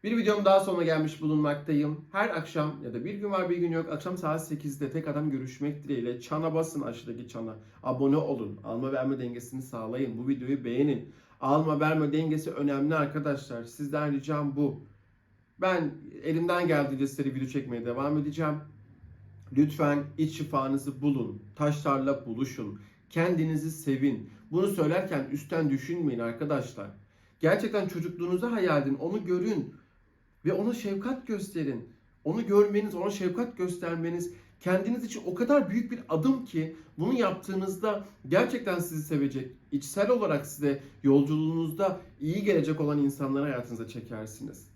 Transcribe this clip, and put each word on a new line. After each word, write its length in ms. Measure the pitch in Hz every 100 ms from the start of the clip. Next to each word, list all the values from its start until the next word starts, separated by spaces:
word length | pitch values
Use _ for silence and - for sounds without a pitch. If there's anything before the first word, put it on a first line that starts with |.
Bir 140 | 208 226
videom 280 | 208 208 196
daha 140 | 196
sonuna 240 | 190 175
gelmiş 380 | 165 156 156 -
bulunmaktayım. 840 | 156 151 147 147 156 147 147 151 -
Her 180 | 196 214
akşam 540 | 165 160 165 151 139
ya 100 | 127
da 120 | 120 151
bir 80 |
gün 180 | 202 208
var 180 | 190 180
bir 80 | 175
gün 140 | 170
yok, 180 | 165 160
akşam 280 | - 180 180
saat 300 | 160 160 156
sekizde 420 | 147 151 139 139
tekrardan 400 | 156 156 147 151
görüşmek 540 | 135 131 - 147 147
dileğiyle. 380 | - 131 120 123
Çana 320 | - 156 160
basın, 280 | 160 160 147
aşağıdaki 460 | 120 110 - 113 -
çana. 280 | 113 113 107 - -
Abone 340 | 127 127 139 147
olun. 420 | - 131 104 101
Alma 280 | 107 120 131
verme 280 | 135 131 131
dengesini 420 | 123 117 123 131
sağlayın. 560 | 131 117 110 127 131 113
Bu 100 | 127
videoyu 360 | 135 123 135
beğenin. 500 | 120 123 147 135 - - - -
Alma 380 | 135 147 156 147
verme 320 | 156 160 147
dengesi 400 | 151 160 151 -
önemli 440 | - 143 139 147 160
arkadaşlar. 680 | 143 151 147 135 - 117
Sizden 480 | 117 - 147 147 151
ricam 440 | 139 139 151 143 139
bu. 280 | 143 139 - - _ _ _ _ _ -
Ben 300 | 185 175 151 - - -
elimden 440 | - 165 170 175 175
geldiğince 400 | 147 135 135 135
sizlere 280 | - 135 131
video 120 | 131
çekmeye 380 | 143 127 117 117
devam 320 | 120 143 151
edeceğim. 380 | 143 151 156 151 - - - - - - - - - 135
Lütfen 460 | 147 - 147 143 143 -
iç 200 | 156 -
şifanızı 640 | 151 135 135 135 143 131
bulun. 420 | 143 135 107 101 - -
Taşlarla 680 | 147 147 151 139 135 139 117
buluşun. 540 | 113 131 - 107 101 - _ _
Kendinizi 640 | 165 175 170 160 151 160
sevin. 580 | 156 - 131 139 113 - - -
Bunu 160 | 165 202
söylerken 600 | 196 151 180 185 151 135
üstten 380 | 143 - 165 156
düşünmeyin 500 | 135 - 175 156 117
arkadaşlar. 680 | 117 117 147 143 - - 101 - - _ _ _
Gerçekten 480 | 160 202 214 208 185
çocukluğunuzu 640 | 170 - 175 170 180 240
hayal 300 | 233 180 147
edin. 140 | 135 139
Onu 300 | 165 208 175
görün. 500 | 180 208 190 123 - _ _ _ _ _ _ 151
Ve 80 |
ona 200 | 190 214
şefkat 540 | 233 208 196 220 262 -
gösterin. 640 | 208 190 170 143 117 - - _ _
Onu 240 | 147 202 185
görmeniz, 480 | 202 208 208 208 175
ona 140 | 196
şefkat 480 | 202 185 180 240 -
göstermeniz 760 | 180 175 170 165 165 175 175 - - _
kendiniz 440 | 180 185 202 240
için 180 | 226 - -
o 100 | 180
kadar 340 | 240 285 196
büyük 220 | 214 -
bir 80 | 233 -
adım 360 | 160 269 262 -
ki 300 | 160 160 - - -
bunu 160 | 185
yaptığınızda 920 | 254 196 185 - 190 190 180 214 208 - - 135
gerçekten 520 | 180 240 247 202 175
sizi 240 | 170 156
sevecek, 480 | 151 151 139 127 - - -
içsel 380 | 143 - 196 196
olarak 360 | 240 196 147 -
size 380 | - 143 139 - -
yolculuğunuzda 960 | 135 139 143 156 156 165 165 180 196 185 - -
iyi 220 | 151 190
gelecek 380 | 202 170 147 151
olan 160 | 147 147
insanları 460 | 139 135 139 139
hayatınıza 440 | 147 127 123 113 110
çekersiniz. 800 | 120 107 110 107 - - - -